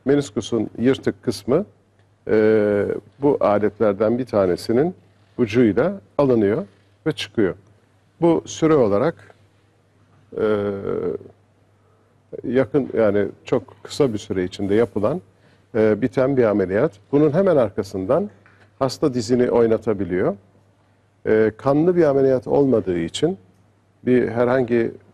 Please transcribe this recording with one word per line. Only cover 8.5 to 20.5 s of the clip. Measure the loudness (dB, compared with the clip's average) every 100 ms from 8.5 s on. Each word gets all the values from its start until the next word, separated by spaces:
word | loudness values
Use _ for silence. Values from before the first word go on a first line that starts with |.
| -2 2
olarak, | 4 2 2 -2 -4 -14 _ _ _ _ _ _ _ _ _ _ -4
e, | -2 -2 -2 -6 -6 -6 -6 -8 -12 _ _ _ _ _ _ _ _ _ _ -12
yakın, | -4 -2 0 -2 -2 0
yani | 2 2 -2 -6
çok | -4 -4 -4 -16
kısa | -8 -2 -2
bir | -2
süre | -6 -4
içinde | -4 -6 -2
yapılan, | 0 0 -2 -2 -4 -10 _ _ _ _
e, | 0 2 2
biten | -2 0 0 2
bir |
ameliyat. | 2 2 0 0 -2 -4 _
Bunun | 0 2
hemen | 2 2 2
arkasından | 0 -2 -8 -6 -2 -2 -2 -10 _ _ _ -6
hasta | -6 -2 -2
dizini | -2 0 0 2
oynatabiliyor. | 2 2 0 -2 -4 -4 -2 -2 -6 _